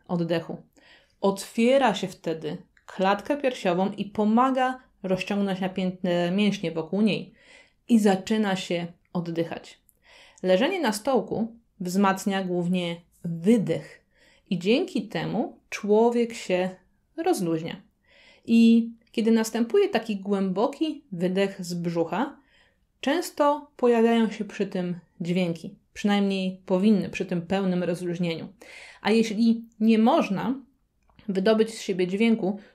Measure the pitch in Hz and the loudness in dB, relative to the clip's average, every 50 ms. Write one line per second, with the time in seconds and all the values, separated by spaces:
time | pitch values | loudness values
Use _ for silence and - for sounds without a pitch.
0 | _ - 180 170 170 165 170 165 165 - - - - _ _ _ _ _ - _ | _ -6 -4 -2 -2 -2 -2 -2 -4 -6 -10 -14 -16 _ _ _ _ _ -20 _
1 | _ _ _ _ - 196 190 196 - - - 233 226 240 269 277 262 226 190 - | _ _ _ _ 0 0 0 -2 -6 -6 -2 2 4 4 4 4 4 2 2 0
2 | 190 180 - - - 170 160 160 156 151 175 180 - _ _ _ _ - - - | -4 -8 -8 -8 -8 -6 -6 -6 -6 -8 -8 -8 -12 _ _ _ _ -14 -6 -2
3 | 185 190 208 202 - - 294 285 269 254 254 - - 185 175 180 190 196 196 - | 0 0 0 0 -2 -4 -4 -2 -2 -4 -4 -2 -2 0 0 0 0 -2 -2 -6
4 | 202 202 - 214 208 214 220 233 254 269 254 262 254 254 262 254 - _ _ _ | -8 -6 -4 -2 0 2 4 4 4 4 2 0 0 -2 -4 -6 -12 _ _ _
5 | - 185 185 185 - - 202 202 202 196 185 185 190 185 185 196 185 185 185 - | -4 -2 -2 -2 -2 -2 -2 -2 -2 -2 -2 -4 -4 -4 -4 -4 -4 -4 -4 -4
6 | - 180 175 175 175 175 185 202 208 202 202 - - 165 160 160 156 - 190 202 | -2 -2 0 0 0 0 0 2 2 0 0 -2 -4 -6 -4 -6 -6 -4 -2 0
7 | 220 208 160 - - - - _ _ - - - - _ _ _ _ - 240 220 | 2 2 0 -2 -4 -10 -16 _ _ -20 -20 -20 -20 _ _ _ _ 2 4 4
8 | 202 208 190 190 185 - 220 220 214 196 190 185 - - 180 170 175 170 - _ | 6 4 2 2 0 0 0 0 2 0 0 -2 -2 -4 -4 -4 -4 -6 -10 _
9 | _ _ - 180 165 170 165 170 165 165 - - - - - _ _ _ _ _ | _ _ -6 -6 -4 -4 -2 -4 -4 -4 -6 -10 -14 -16 -20 _ _ _ _ _
10 | _ _ - - - - _ _ - 185 185 185 254 339 392 359 294 220 208 - | _ _ -20 -20 -20 -20 _ _ 0 2 4 4 4 2 0 0 0 -2 -2 -2
11 | - 285 262 220 - - - - 226 226 - - _ _ _ - 180 180 175 196 | 0 0 0 0 0 -2 -2 -4 -4 -4 -6 -12 _ _ _ -10 -8 -2 0 2
12 | 202 190 190 190 - 202 196 196 190 180 180 175 175 175 185 180 175 170 170 170 | 4 4 2 0 -2 -2 -2 -2 -2 -2 -2 -2 0 0 0 0 -2 -4 -6 -8
13 | - _ _ _ - 170 170 165 165 208 240 226 165 151 160 151 - - - - | -12 _ _ _ -10 -8 -8 0 2 4 4 4 4 0 -2 -4 -6 -10 -18 -20
14 | _ _ _ _ _ _ _ _ _ - 190 170 170 202 240 302 381 - - 240 | _ _ _ _ _ _ _ _ _ -6 -4 -2 0 2 2 2 0 -2 -4 -6
15 | - - - 160 156 160 170 208 311 - - - _ _ - - - 202 208 220 | -6 -6 -6 -6 -6 -4 -2 -4 -4 -4 -8 -14 _ _ -12 -8 -2 2 4 4
16 | 233 240 233 240 233 226 - - - - 180 180 185 185 185 - _ _ _ _ | 4 4 2 2 0 -2 -4 -8 -6 -2 -2 0 -2 -2 -6 -10 _ _ _ _
17 | _ _ _ 311 330 370 349 214 180 165 165 160 170 - - - - _ _ _ | _ _ _ -4 -2 -2 0 0 0 -2 -2 -2 -4 -8 -10 -12 -16 _ _ _
18 | _ _ _ _ _ - _ _ _ - 226 233 226 226 233 233 233 233 - - | _ _ _ _ _ -20 _ _ _ 2 4 6 8 8 6 6 4 0 -6 -14
19 | _ _ - 240 208 226 226 226 220 - - 226 233 233 - 403 403 370 - 226 | _ _ -4 0 2 4 4 4 2 0 -2 -4 -2 2 2 2 2 2 2 -2
20 | - - 208 190 190 202 202 196 196 190 180 190 240 277 - - 320 311 294 - | -2 -4 -6 -6 -4 -2 -2 -2 0 -2 0 0 -2 -2 -2 -4 -4 -4 -4 -6
21 | - _ 185 165 180 180 180 196 196 196 196 - 180 170 175 175 170 170 170 170 | -12 _ -6 -4 -2 -2 0 0 0 -2 -2 -6 -10 -8 -6 -6 -4 -4 -2 -2
22 | 165 165 170 196 277 - - - _ _ _ _ _ _ _ _ _ _ _ _ | -2 -2 -2 -4 -4 -4 -8 -12 _ _ _ _ _ _ _ _ _ _ _ _
23 | - 262 302 349 330 - - - 294 285 294 294 285 - _ - 247 240 240 226 | -2 -2 0 0 -2 -4 -2 0 2 2 2 0 -4 -12 _ 0 2 4 4 6
24 | 226 233 233 226 226 214 - - 202 - - - 196 196 - 185 180 175 175 175 | 4 4 4 4 2 0 -2 -4 -8 -8 -6 -4 -4 -4 -4 -4 -4 -4 -6 -8
25 | - _ _ - 175 175 175 185 180 170 165 - - 196 - - _ _ _ - | -12 _ _ -8 -6 -2 0 0 0 0 -2 -6 -10 -14 -16 -18 _ _ _ -4
26 | - 208 202 202 202 196 196 190 185 185 185 - _ - 190 185 196 220 214 185 | 0 0 2 2 2 0 0 -2 -4 -4 -6 -8 _ -2 0 2 4 4 4 4
27 | - - - - - - 180 175 170 - 190 196 196 185 180 180 175 170 175 170 | 2 -2 -6 -8 -6 -4 -4 -4 -2 -2 -2 -2 0 0 0 0 0 -2 -2 -4
28 | 180 175 170 175 180 170 165 160 - - - _ - - - - - - - - | -4 -4 -4 -2 -2 -2 -4 -6 -8 -12 -16 _ -20 -20 -20 -20 -20 -20 -18 -6
29 | - 202 220 226 220 220 202 214 233 226 226 233 - - _ - 214 226 226 214 | -2 2 2 2 2 2 0 2 2 2 2 2 -2 -10 _ 0 4 4 6 6
30 | 220 240 311 320 202 - 190 156 165 220 269 269 - _ _ _ _ _ _ _ | 6 6 4 4 2 0 -2 -2 -2 -4 -4 -6 -10 _ _ _ _ _ _ _
31 | _ _ _ - - 214 180 196 190 220 220 214 220 220 - - - - 190 180 | _ _ _ -12 -8 -6 -4 0 2 4 4 4 2 0 -2 -6 -6 -4 -2 -2
32 | 185 175 190 202 226 233 226 - 175 185 202 202 - - | -2 -2 0 2 2 2 2 2 0 -2 -4 -6 -10 -18